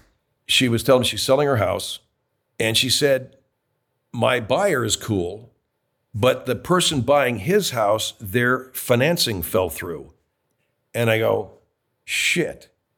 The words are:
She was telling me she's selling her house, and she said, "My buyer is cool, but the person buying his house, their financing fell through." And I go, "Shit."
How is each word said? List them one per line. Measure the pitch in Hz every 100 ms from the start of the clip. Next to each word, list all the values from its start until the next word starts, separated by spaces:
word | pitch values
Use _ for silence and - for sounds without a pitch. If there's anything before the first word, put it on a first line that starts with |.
| _ _ _ _ -
She | - 131
was | 117
telling | - 127
me | 113
she's | 104
selling | - 135 143
her | 123
house, | 92 95 - - _ _ _ _ _ -
and | 110 110
she | 131
said, | - 143 131 120 _ _ _ _ _ _ _ _
"My | - 120 127
buyer | 107 147 202 135
is | 113 -
cool, | - 101 87 104 120 _ _ _ _ _ _
but | 104 123 127 -
the | 110
person | - 180 170 143
buying | 117 143 127 110
his | 107 208 180
house, | 123 101 110 - -
their | 107 117 123 127 -
financing | - - 120 147 175 123 95
fell | - 95 90
through." | - 90 78 65 _ _ _ _ _ _ _ _
And | 113 117
I | 110
go, | 110 107 95 - _ _ _ _
"Shit." | - - - 175 120 - - _ _